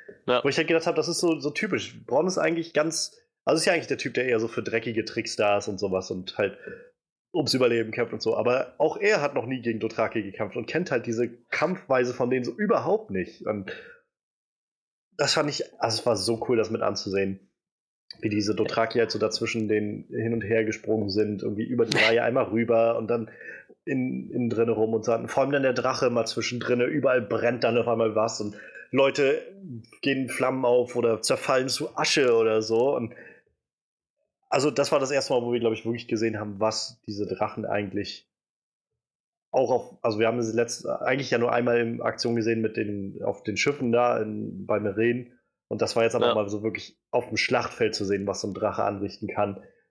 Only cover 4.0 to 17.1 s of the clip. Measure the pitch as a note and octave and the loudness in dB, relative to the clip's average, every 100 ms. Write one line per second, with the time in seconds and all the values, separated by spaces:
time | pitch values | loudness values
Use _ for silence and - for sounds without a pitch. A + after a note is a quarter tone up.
4 | C3+ A#2+ B2+ A#2 A2+ - G#2+ A2+ A#2 A2 | -2 -2 0 0 0 -4 -2 -2 -2 -4
5 | G#2 - A2 - G#2 G2+ G#2 G2 G2 F#2 | -2 -4 -4 0 2 2 0 -4 -2 -2
6 | F#2+ F#2 F#2 - G2+ - - - - _ | -4 -8 -8 -2 -2 -4 -14 -16 -18 _
7 | _ _ _ E3+ C#3 C3 B2+ A#2 A2 A2 | _ _ _ -4 0 2 4 2 0 -2
8 | A#2 A2+ A2+ A2+ A2+ B2+ - - D#3 - | -4 -2 -2 0 2 0 -2 -2 -2 0
9 | G3+ G#3+ C#3+ C3+ A#2 C3 A#2 A2+ A2 - | 0 2 0 -2 -4 -4 -4 -2 -2 0
10 | A2 A#2 G2 - G#2 B2 A#2 D#3 F3+ C3 | 0 -2 -6 -6 -6 -6 -4 -4 0 -2
11 | A2+ A2+ A#2+ A#2+ _ - D#3 F3+ - C3 | -2 -2 -2 -4 _ -2 0 -2 0 2
12 | B2 B2 B2 B2+ A#2+ - G#3 F#3 B2+ G#3+ | 2 0 0 0 -2 -4 0 0 2 -2
13 | A3 - - - - G#2 F#2+ - - - | -2 -6 -6 -6 -6 -6 -6 -12 -16 -20
14 | _ _ _ _ _ _ _ _ _ _ | _ _ _ _ _ _ _ _ _ _
15 | _ - C#3 - D3 C#3 - - A#2 A2 | _ -2 0 2 0 -2 -8 -4 -2 0
16 | - G#2+ G2 A#2 - A#2 G#2+ A2 G#2+ G2+ | 0 0 0 -2 2 2 2 2 2 0
17 | G#2 | -2